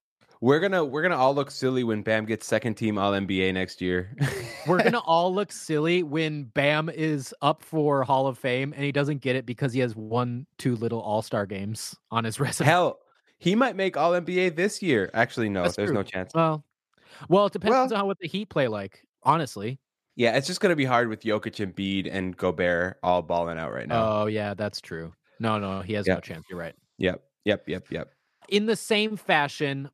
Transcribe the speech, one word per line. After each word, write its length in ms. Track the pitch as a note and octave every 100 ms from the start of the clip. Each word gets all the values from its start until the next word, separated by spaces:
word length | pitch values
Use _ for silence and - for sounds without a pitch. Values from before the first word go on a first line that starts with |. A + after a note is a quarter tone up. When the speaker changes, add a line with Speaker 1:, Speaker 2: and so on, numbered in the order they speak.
| _ _ _ -
Speaker 1:
We're 200 | A#2 D3
gonna, 220 | F#3+ F#3+ D3+
we're 160 | C3+
gonna 140 | F3+ D3+
all 180 | C3 C#3+
look 160 | C#3
silly 320 | - C3 B2+
when 180 | A#2+ G#2+
Bam 240 | G#2 A2 G#2+
gets 220 | A2 -
second 280 | A2 A#2+ G#2+
team 220 | A2+ G#2
All 160 | G2+
N 120 | G2 F#2+
B 160 | F#2+
A 80 | F#2
next 300 | F#2 F#2 -
year. 340 | F#2 F2+ F#2 - C#3 -
<laughs> 280 | A#2+ - D3
Speaker 2:
We're 140 | F3+
gonna 180 | A3+ A#3+
all 340 | - E3 F3+ F#3
look 160 | G#3
silly 500 | - - D#3 D#3+ F3+
when 440 | D#3+ D#3 D#3+ D3+ B2+
Bam 440 | C#3+ C#3+ D3+ D#3+
is 460 | D3+ D#3 D3+ C3 -
up 200 | C#3+ D3+
for 420 | - D#3+ D3 C#3
Hall 220 | C3 C3+ C3+
of 140 | A#2+
Fame 340 | C3+ B2 C#3
and 100 | C#3+
he 80 | C#3+
doesn't 300 | C#3+ C#3+ D3
get 140 | C3 B2+
it 100 | A#2+
because 280 | A#2+ C#3
he 80 | A#2+
has 140 | B2 A2
won 520 | A2 A#2+ B2 A#2+ D3 -
two 180 | C3+ A#2
little 240 | A2+ A#2
All-Star 440 | G#2+ G#2+ - A2+ G2
games 480 | G2 G2+ A2 - - -
on 140 | A2+
his 160 | A2+ A2
<laughs> 0 |
resume. 260 | C#3+ - D3
Speaker 1:
Hell, 340 | F3 D#3+ - _ _ _ _
he 160 | E3+
might 220 | G#3 C4 F#3+
make 220 | F#3+ D3
All 160 | E3
N 100 | F3
B 160 | E3+ F3+
A 100 | F#3
this 320 | D#3+ G3 -
year. 300 | F#3+ A#2+ F#2
Actually, 360 | A2+ A#2+ - A2
no, 140 | G2
Speaker 2:
That's 120 | F2+ F2
Speaker 1:
there's 120 | G2+
Speaker 2:
true. 60 | G2+
Speaker 1:
no 80 |
chance. 280 | F#2+ F#2+ F#2
Speaker 2:
Well, 300 | D#3+ D#3+ D#3 - _ _ _ _ - -
well, 200 | F#3 G3+
it 60 |
depends 380 | G3 G3 B3+ B3+
Speaker 1:
Well 20 |
Speaker 2:
on 140 | A3 G3
what 100 | F#3+
the 80 | F3
Heat 200 | F#3+ G#3
play 200 | E3 B2+
like, 360 | G#2+ G2 _ _ _
honestly. 560 | - D#3 C#3+ G#2 G#2 C3+ _ _ _ -
Speaker 1:
Yeah, 220 | A#2 A#2+
it's 100 | C#3
just 140 | -
gonna 140 | G3 D#3+
be 100 | C3
hard 240 | A#2+ A#2+
with 120 | A2
Jokic, 420 | A2 G#2+ A2 - G2+
Embiid, 440 | E2+ G2 G2 F2+
and 240 | F#2+ F#2 F2
Gobert 640 | F#2 E2+ F2+ E2+ F2+ -
all 180 | F2+ F2+
balling 360 | E2 E2+ E2+ E2
out 160 | D#2+
right 140 | G#1+ D2
now. 340 | A#2 A2 G#2+
Speaker 2:
Oh, 40 | G#2+
yeah, 260 | G#2+ G#2
that's 260 | G2 G#2 -
true. 320 | - E2 E2 - _ -
No, 200 | A2+ G#2+
no, 220 | G2+ F#2+
he 120 | F#2+
has 140 | G#2+ F#2
Speaker 1:
Yeah. 80 | F2
Speaker 2:
no 40 |
chance. 240 | - E2 -
You're 100 | F2+
right. 160 | E2 - _ -
Speaker 1:
Yep, 260 | F#2 F2+ _ _ G#2
yep, 220 | G2+ -
yep, 240 | D#2 -
yep. 220 | E2 - _ _ _ -
Speaker 2:
In 160 | G3+ G#3+
the 100 | G#3+
same 400 | - G#3 G#3+ G#3+
fashion, 760 | - D#3+ C#3+ - D3 C#3 C#3